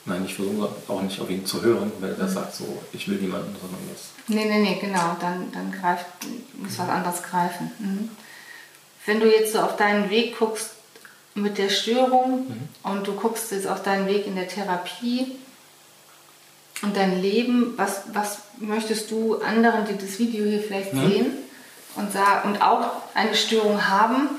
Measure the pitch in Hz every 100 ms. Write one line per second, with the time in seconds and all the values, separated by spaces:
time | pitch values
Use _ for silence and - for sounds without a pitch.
0 | - 90 90 - 98 107 104 - - 98
1 | 95 - 90 92 - 92 117 104 104 92
2 | 95 - 95 95 - - 87 - - 120
3 | - 101 95 87 - 98 92 196 - -
4 | - - - 214 214 214 202 180 202 190
5 | 170 175 175 180 180 185 190 190 180 180
6 | - - - - - - 196 - 180 175
7 | 180 175 - 180 175 - 165 - 196 196
8 | 226 - - - - - - - - -
9 | - 214 220 220 220 208 - - 208 202
10 | 185 220 233 - 226 - - - - -
11 | - - - 208 202 202 196 - 214 247
12 | 254 254 254 254 262 - - - 196 196
13 | 196 196 226 226 - 196 190 190 196 196
14 | 196 202 202 185 185 208 190 175 - -
15 | 240 247 262 - - - - - - -
16 | - - - - - - - - 208 196
17 | 190 185 196 220 247 247 233 - 202 -
18 | 226 208 208 - - - 208 220 220 214
19 | - 220 226 - - 226 233 226 202 196
20 | 190 - 233 214 208 208 208 196 190 135
21 | 190 214 247 - - - - - - -
22 | 202 190 202 196 202 202 190 233 240 -
23 | - - 208 202 - 220 208 202 - 196
24 | 226 262 294